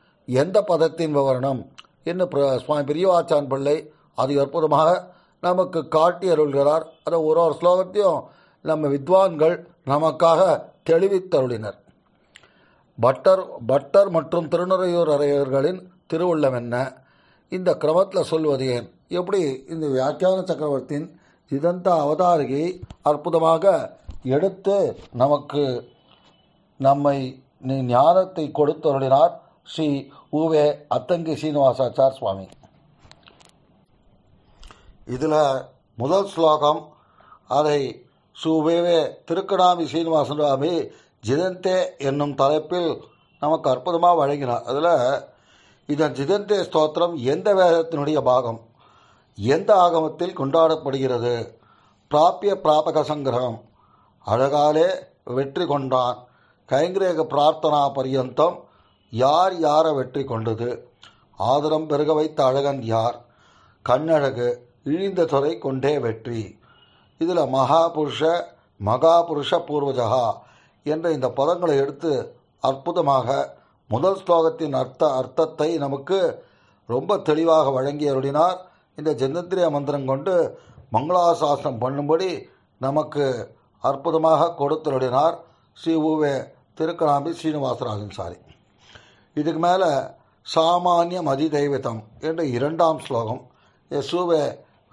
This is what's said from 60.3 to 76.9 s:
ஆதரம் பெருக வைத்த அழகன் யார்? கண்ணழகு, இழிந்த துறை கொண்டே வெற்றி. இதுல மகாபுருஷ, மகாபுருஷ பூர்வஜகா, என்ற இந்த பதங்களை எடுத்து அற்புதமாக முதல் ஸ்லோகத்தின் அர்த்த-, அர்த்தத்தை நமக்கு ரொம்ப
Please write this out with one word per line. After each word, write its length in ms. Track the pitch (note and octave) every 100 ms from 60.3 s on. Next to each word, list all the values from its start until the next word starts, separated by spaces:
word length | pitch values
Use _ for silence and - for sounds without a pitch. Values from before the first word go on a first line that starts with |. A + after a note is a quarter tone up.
| A2 A2+ A2 A#2+ A#2+ - _ - _ _ -
ஆதரம் 460 | A2 C#3+ D3+ D#3 D#3
பெருக 240 | D3 D3+
வைத்த 260 | D#3 D#3 D#3
அழகன் 380 | C3 C#3 C#3 C3+
யார்? 340 | A2+ A2+ A#2+ - _ _ _ _ _ _
கண்ணழகு, 640 | - C3 D#3+ D3+ C3+ A#2+ B2 A#2+ - _
இழிந்த 380 | C3+ E3+ G3 F3+
துறை 280 | D#3+ C#3 D3
கொண்டே 380 | E3 C#3 C3 C#3 C#3+
வெற்றி. 420 | A#2 A2+ - A2+ G2 - _ _ _ _ _ -
இதுல 200 | E3+ E3+ C3
மகாபுருஷ, 720 | C3 B2+ E3 E3 D#3 D3 A2 D#3+ F3 - _ _ _
மகாபுருஷ 720 | G2+ B2 D#3+ E3+ E3+ D3+ C3+ E3+
பூர்வஜகா, 640 | - D3 C#3 B2 A2 B2+ A2+ - - _ _ _ D3
என்ற 180 | D#3+ E3+
இந்த 160 | C#3+ B2+
பதங்களை 460 | C3+ D3 F3 E3+ C#3
எடுத்து 340 | C#3 C#3 E3 B2+ G2+ - _ _
அற்புதமாக 760 | C3 C3+ F3 F3 C#3+ C3+ A#2+ C#3 - - _ _ -
முதல் 300 | B2+ F3+ F#3+
ஸ்லோகத்தின் 500 | - E3+ D#3+ D#3+ D3+
அர்த்த-, 400 | C3 C3 - D#3
அர்த்தத்தை 540 | C3 B2+ - D#3+ - D#3 D#3+
நமக்கு 420 | C#3 C3+ D3+ F#3+ E3+ - - _ _ _
ரொம்ப 280 | -